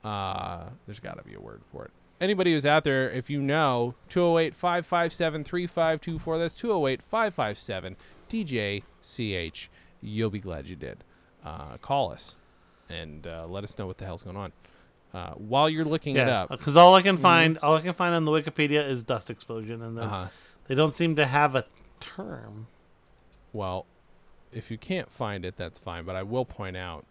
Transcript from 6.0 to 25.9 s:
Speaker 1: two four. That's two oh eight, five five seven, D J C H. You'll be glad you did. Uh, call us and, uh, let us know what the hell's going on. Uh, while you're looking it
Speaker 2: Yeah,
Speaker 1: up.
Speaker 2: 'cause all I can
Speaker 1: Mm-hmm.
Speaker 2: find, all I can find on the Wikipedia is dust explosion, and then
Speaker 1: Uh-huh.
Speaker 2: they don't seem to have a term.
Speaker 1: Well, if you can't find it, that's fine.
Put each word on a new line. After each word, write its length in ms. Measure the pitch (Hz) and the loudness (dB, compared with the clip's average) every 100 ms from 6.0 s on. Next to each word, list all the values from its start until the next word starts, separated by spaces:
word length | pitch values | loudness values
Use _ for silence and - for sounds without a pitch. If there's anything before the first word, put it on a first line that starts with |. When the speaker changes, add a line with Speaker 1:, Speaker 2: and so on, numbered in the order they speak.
Speaker 1:
two 180 | - 160 | -4 -8
four. 180 | - 160 | -4 -2
That's 160 | 170 | -2
two 180 | - 240 | -4 -2
oh 160 | 202 139 | 2 2
eight, 140 | 131 | 0
five 320 | - 220 220 | -4 -2 0
five 240 | - 110 104 | 0 -4 -4
seven, 380 | - 95 90 98 - - - | -8 -8 -8 -14 -20 -20 -8
D 140 | 226 | -6
J 400 | 185 123 101 101 - _ | -4 -4 -2 -4 -8 _
C 320 | - - 113 | -18 -8 -4
H. 360 | 92 82 - - - - _ | -4 -6 -10 -18 -20 -20 _
You'll 280 | - 107 113 | -10 -4 -2
be 100 | 101 | -4
glad 280 | 95 80 71 | -8 -10 -10
you 80 | 87 | -12
did. 280 | 65 - - _ _ _ | -14 -14 -20 _ _ _
Uh, 340 | - 76 139 - | -16 -14 -14 -16
call 340 | - 139 104 | -4 -2 -2
us 240 | - - - _ _ _ _ _ | -6 -18 -20 _ _ _ _ _
and, 360 | 82 80 76 85 | -12 -12 -14 -12
uh, 200 | 82 82 | -12 -10
let 160 | 95 | -10
us 140 | 101 - | -12 -10
know 100 | 98 | -10
what 100 | 92 | -8
the 80 | 95 | -10
hell's 160 | 87 | -12
going 160 | 98 95 | -12 -10
on. 140 | 95 - - _ _ _ _ | -10 -14 -20 _ _ _ _
Uh, 180 | 92 87 | -12 -12
while 360 | 80 107 131 156 | -12 -2 0 2
you're 160 | 160 156 | 0 -2
looking 300 | 160 - 139 | -2 0 0
it 100 | 127 | 2
Speaker 2:
Yeah, 140 | 117 | 2
Speaker 1:
up. 160 | 92 135 | -2 -6
Speaker 2:
'cause 160 | - 147 | 4 12
all 180 | 175 190 | 12 12
I 60 | |
can 140 | 185 185 | 8 6
Speaker 1:
Mm-hmm. 60 | |
Speaker 2:
find, 340 | 180 170 160 160 | 6 8 6 4
all 160 | 147 156 | 4 4
I 40 | |
can 120 | 175 | 2
find 200 | 170 175 | -2 0
on 120 | 170 156 | 2 2
the 60 | |
Wikipedia 560 | 156 151 - 147 147 143 | 0 0 -2 2 2 2
is 160 | 127 | -4
dust 260 | 113 120 - | -2 -4 -4
explosion, 520 | 117 - 113 107 113 | -14 -10 -10 -8 -10
and 160 | 113 113 | -10 -8
then 60 | 110 | -6
Speaker 1:
Uh-huh. 220 | 101 92 - - - - | -6 -8 -12 -20 -20 -4
Speaker 2:
they 80 | 135 | 2
don't 180 | 156 | 2
seem 220 | - 170 151 | 2 0 2
to 100 | 143 | 2
have 300 | 143 147 131 | 4 2 2
a 100 | - - - - | -4 -14 -20 -20
term. 680 | - - 208 139 110 104 113 _ _ _ _ _ _ _ _ | -18 -14 -12 -12 -14 -16 -18 _ _ _ _ _ _ _ _
Speaker 1:
Well, 320 | 110 95 92 - _ _ - - - - | -6 -4 -6 -8 _ _ -20 -20 -20 -16
if 180 | 123 - | -16 -12
you 80 | 110 | -14
can't 320 | - 185 - | -6 -6 -6
find 360 | - 113 101 90 | -8 -6 -6 -8
it, 100 | - | -8
that's 240 | 85 - | -12 -10
fine. 240 | - | -12